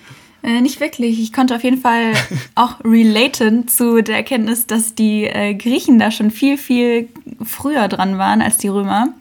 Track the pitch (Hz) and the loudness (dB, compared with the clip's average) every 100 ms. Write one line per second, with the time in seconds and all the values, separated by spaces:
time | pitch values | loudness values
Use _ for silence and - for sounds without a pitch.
0 | - - - _ 247 233 254 - 302 - | -20 -20 -20 _ -4 0 0 0 -6 -2
1 | 233 226 220 - 254 233 254 262 254 233 | -2 0 -2 0 0 0 0 0 0 0
2 | 226 214 - 143 - - 240 - 226 226 | 0 -2 -2 -6 -4 -2 -2 -2 2 4
3 | 226 214 262 - 220 233 240 - 240 226 | 6 4 0 2 2 2 0 0 2 2
4 | 214 220 220 254 220 233 - 220 220 - | 2 -2 -2 -2 -2 -4 -2 -4 -4 0
5 | 220 214 208 - 208 202 233 285 339 233 | 0 0 -2 -2 -4 -4 -2 -2 4 4
6 | 208 220 214 220 277 277 - 247 240 233 | 4 0 -2 0 0 0 0 0 2 0
7 | 233 - - - 226 - 277 294 196 190 | -4 -12 -18 -14 -12 -8 -4 0 0 0
8 | 190 190 196 214 220 - 202 202 196 196 | -2 0 0 2 0 -2 -2 -2 0 0
9 | 262 - | -2 -4